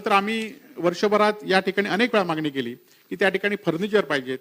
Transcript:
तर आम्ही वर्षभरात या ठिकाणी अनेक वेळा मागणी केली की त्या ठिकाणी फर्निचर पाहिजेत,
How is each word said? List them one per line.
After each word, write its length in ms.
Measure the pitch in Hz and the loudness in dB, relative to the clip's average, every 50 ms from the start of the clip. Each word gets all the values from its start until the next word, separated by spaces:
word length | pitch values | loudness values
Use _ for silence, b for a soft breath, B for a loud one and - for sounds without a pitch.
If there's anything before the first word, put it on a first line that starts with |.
| 196 | 0
तर 60 | 220 | 2
आम्ही 420 | 202 196 196 214 226 226 220 208 - - - - - - | 2 2 2 2 -2 -4 -4 -6 -10 -16 -20 -20 -8 -2
वर्षभरात 560 | 165 180 175 - 220 208 208 208 208 208 208 208 - 170 | -2 -2 0 2 0 2 4 4 4 2 0 -2 -2 2
या 120 | 185 190 | 2 2
ठिकाणी 300 | 185 202 180 202 202 202 | 2 2 0 -2 -2 0
अनेक 200 | 165 196 240 247 240 | 0 0 0 2 2
वेळा 100 | 214 185 | 0 0
मागणी 260 | 175 160 156 156 151 | 0 -2 -2 -2 -4
केली 240 | 135 139 123 117 123 - _ b b b b b | -4 -4 -6 -6 -8 -12 _ b b b b b
की 60 | 185 | -4
त्या 140 | 175 208 190 | 0 0 2
ठिकाणी 260 | 180 190 208 208 208 - - | 2 0 -2 -2 -4 -4 -2
फर्निचर 360 | 170 156 165 202 208 208 202 | -2 -2 -2 -2 0 2 2
पाहिजेत, 360 | 185 151 151 139 127 131 131 131 | 2 2 0 -2 -2 -4 -8 -8